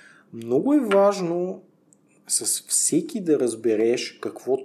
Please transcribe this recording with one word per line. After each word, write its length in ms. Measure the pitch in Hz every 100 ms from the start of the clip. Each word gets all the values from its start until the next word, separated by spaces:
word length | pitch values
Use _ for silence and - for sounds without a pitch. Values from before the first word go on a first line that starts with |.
| - - _
Много 400 | 117 117 123 208
е 60 | 294
важно 840 | 233 196 202 196 175 170 180 190 - _ _ _ _ _ -
с 360 | - 113 - -
всеки 540 | - - 151 - 226
да 180 | 175 147
разбереш 800 | 127 113 117 107 113 123 - -
какво 360 | 110 - - 131